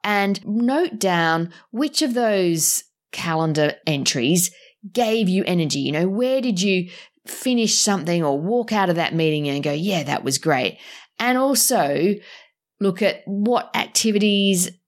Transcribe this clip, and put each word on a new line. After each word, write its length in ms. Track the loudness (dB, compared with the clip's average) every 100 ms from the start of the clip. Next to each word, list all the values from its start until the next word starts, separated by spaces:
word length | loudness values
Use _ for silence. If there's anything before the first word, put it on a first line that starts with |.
and 420 | -2 0 0 -2 -4
note 540 | -2 0 0 -2 0
down 520 | 2 2 2 2 -2 -8 _
which 320 | -4 -2 0
of 100 | 0
those 680 | 0 2 2 2 2 0 -2 -6 _ _
calendar 640 | -8 -2 0 0 2 2 0 -2
entries 640 | -2 -2 0 2 2 0 -6 -20 _ -6
gave 340 | -2 0 2 2
you 160 | 0 0
energy. 320 | 0 0 -2
You 120 | -2
know, 140 | 0 0
where 320 | 0 0 0
did 220 | 0 0
you 300 | 0 0 -2 -12 -20 _ -16
finish 540 | -6 -2 0 0 0
something 440 | 0 0 0 0
or 160 | 0 0
walk 320 | 0 -2 0
out 200 | 0 2
of 40 | 0
that 180 | 0 0
meeting 320 | 0 0 -2
and 140 | -2
go, 100 | -2
"Yeah, 300 | -2 -2 -2
that 200 | -2 -4
was 140 | -2 -2
great"? 400 | 0 0 0 -6 -18 -20 -20 -4
And 180 | 0 2
also 800 | 2 2 2 2 2 2 0 -2 -8 -20 -20 _ _ _
look 200 | -2 0
at 220 | -2 -2 -6
what 440 | -2 0 0 -2 -4
activities 920 | -2 0 2 2 2 4 2 2 -2 -8